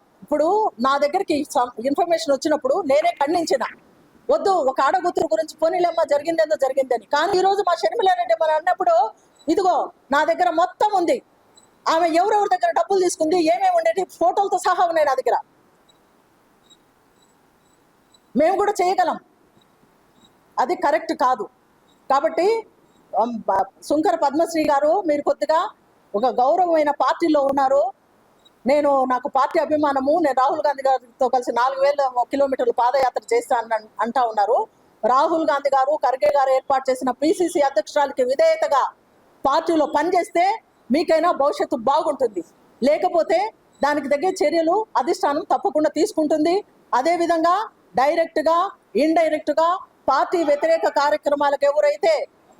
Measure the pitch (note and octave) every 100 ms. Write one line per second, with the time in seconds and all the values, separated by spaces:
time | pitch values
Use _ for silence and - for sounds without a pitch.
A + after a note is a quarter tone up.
0 | _ _ - D4+ D#4 G#4 G#4+ - C4 C#4
1 | C#4+ F4 G4+ D4 D4+ C#4+ B3 - B3 C#4+
2 | F4 E4 D#4+ C4+ D#4 D4 B3+ D#4+ D#4+ C#4
3 | E4+ E4+ C#4+ F4 E4 C#4 G#3 - _ _
4 | _ _ - D4+ E4+ F#4 C4 C4 C#4 F#4
5 | E4+ - E4+ D#4+ D#4+ - D#4+ F4+ F4 E4+
6 | D4+ C#4+ D4 E4 D#4 D4+ C4 C4+ C4 G#3+
7 | - C#4+ E4+ F#4 F#4+ G4 F4+ E4 G#4+ A#4
8 | F#4+ F4+ F4 E4 D#4+ D#4 D#4+ F4+ F4+ E4
9 | G#4 - _ _ - E4+ F#4+ D4 G3 -
10 | - C#4+ D#4 E4 F4 D#4+ F4+ - G#4+ G4+
11 | E4+ B3+ - _ _ _ _ _ - D#4+
12 | E4+ D#4+ G4 G#4 G4 F4+ E4+ F4+ E4+ G4
13 | F4+ - D#4 F4+ D#4 F4+ F#4+ F4 A#4 E4
14 | F4+ - E4+ G4 G4 F#4+ F#4+ F#4 F4 E4
15 | D4 C4 B3 F#3+ - _ _ _ _ _
16 | _ _ _ _ _ _ _ _ _ _
17 | _ _ _ _ _ _ _ _ _ _
18 | _ _ _ A3 D#4 F#4+ G4+ G4+ F4+ F#4
19 | E4 A3+ - _ _ _ _ _ _ _
20 | _ _ _ _ _ - B3+ E4+ D4+ D#4+
21 | E4 D#4 B3+ B3+ F#3 _ _ _ _ _
22 | - C#4 D#4 D#4 F#4 A4+ - _ _ _
23 | _ F3+ A#3 A3+ - F#3+ F#3+ - - D4
24 | F4+ E4+ D4 D4+ E4+ E4 D4+ C#4+ D4 F4+
25 | F4+ D4 C#4+ C#4 D4 D#4 G#4 - _ _
26 | _ G3+ B3 A#3+ B3+ F4 F4 D#4+ D4 C#4+
27 | C4 E4 E4+ D4 C#4 C#4 C4 C#4 F4 -
28 | _ _ _ _ _ _ A#3 D4 D4 C#4
29 | C4 B3+ C#4+ B3+ C#4+ E4+ D4 D4+ D4+ C#4
30 | C4+ E4 D4+ C4 B3+ D#4+ D4 C#4 C4+ C4
31 | - - B3+ B3+ B3 A#3 B3+ C4+ C#4 C#4+
32 | C4 B3 A#3 C#4 C#4 C4 B3 A#3 A#3+ C4+
33 | B3+ - - A#3 A#3 A#3+ A3+ A3 G#3+ -
34 | A3+ C4 A#3+ A3 G3+ D4 - _ _ _
35 | A3 B3+ D#4+ E4 D#4 C#4+ C#4+ C4+ C4+ D4+
36 | B3+ C4 D4 C#4+ C4 C4 - C4 C4 B3+
37 | C4 A#3+ D#4 - E4+ E4+ C#4 D#4 - D4
38 | C#4+ - B3 C#4 D#4+ D#5+ - C5 G#4+ -
39 | _ _ _ _ C4+ D4+ D#4+ E4 C#4+ D4
40 | E4 F4+ E4 E4+ F#4 A4 - _ - C4+
41 | F4+ D#4+ E4+ D#4 C#4+ - F#4+ C#4 A3+ D4+
42 | E4+ C#4+ A#3+ F#3+ - _ _ - B3+ D#4
43 | F4+ E4+ D#4+ E4 G#4+ - _ _ C#4 D4
44 | C#4 C#4+ F#4 F#4 D4 E4 D#4+ G4 A4 A3+
45 | B3+ G#4 - C#4+ G4+ C4 G4 D#4 D4+ D4
46 | F4 - D4+ D#4 D#4+ F#4+ - _ _ A#3+
47 | D4 F4 E4+ E4+ E4 F#4 A4 - _ -
48 | C#4 E4+ E4 - D4+ E4+ G4 - _ G#3
49 | D#4 E4 D#4+ D#4 D#4 D4 E4 F#4 - _
50 | - C#4 F4 F4+ D4 C#4+ D#4+ E4 D#4+ C#4+
51 | C#4+ D4+ D4 C#4+ C#4+ C#4+ C#4+ D4 D4 D4
52 | - D4 - _ _